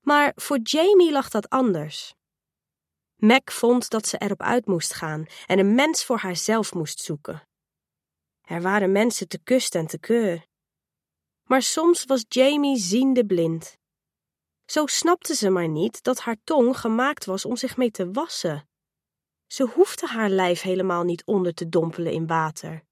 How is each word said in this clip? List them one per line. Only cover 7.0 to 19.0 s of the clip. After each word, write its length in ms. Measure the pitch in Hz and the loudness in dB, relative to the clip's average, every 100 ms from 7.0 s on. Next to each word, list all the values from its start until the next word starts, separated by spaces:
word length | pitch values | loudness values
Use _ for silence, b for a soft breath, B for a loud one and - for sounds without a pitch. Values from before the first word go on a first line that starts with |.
zoeken. 480 | - 151 - 165 _ _ _ _ _ _ _ _ _ _ | -8 -10 -8 -14 _ _ _ _ _ _ _ _ _ _
Er 200 | _ 170 | _ -4
waren 300 | 180 208 190 | 0 2 2
mensen 360 | 202 240 - 185 | 4 2 0 -8
te 100 | - | -10
kust 360 | - 254 - | 0 0 2
en 120 | 180 160 | -4 -4
te 120 | 156 | -8
keur. 480 | - 233 214 170 - _ _ _ _ _ _ _ _ _ | 0 0 2 -4 -10 _ _ _ _ _ _ _ _ _
Maar 200 | _ 262 | _ 2
soms 420 | - - 330 349 | 2 2 4 2
was 200 | - 269 220 | 2 -2 0
Jamie 480 | 247 262 294 285 262 | 4 4 4 2 0
ziende 500 | 180 214 269 254 214 | 0 2 4 2 2
blind. 500 | 180 165 165 - _ _ _ _ _ _ _ _ _ | 2 0 -2 -8 _ _ _ _ _ _ _ _ _
Zo 220 | _ 302 294 | _ -2 -2
snapte 480 | - 339 349 - | 0 0 0 -2
ze 160 | 294 202 | -2 0
maar 180 | 185 170 | 0 0
niet 340 | 156 208 - | -2 -2 -4
dat 180 | - 254 | -4 -4
haar 160 | - 220 | -4 -8
tong 340 | - 311 240 262 | 0 2 4 2
gemaakt 460 | 233 220 262 294 | -2 0 -2 -4
was 200 | - 190 | -6 -6
om 120 | - 240 | -4 -6
zich 200 | 262 - | -6 -2
mee 140 | 247 | -2
te 200 | - 180 | -2 -6
wassen. 580 | 208 339 - 175 147 - _ _ _ | -4 -6 -6 -6 -6 -10 _ _ _